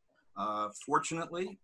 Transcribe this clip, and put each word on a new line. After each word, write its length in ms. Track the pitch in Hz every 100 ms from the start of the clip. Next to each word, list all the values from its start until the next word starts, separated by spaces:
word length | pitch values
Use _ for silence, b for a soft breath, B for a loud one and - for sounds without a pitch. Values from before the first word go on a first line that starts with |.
| _ b b -
Uh, 320 | 104 104 104 - -
fortunately, 720 | 143 - 165 165 170 190 196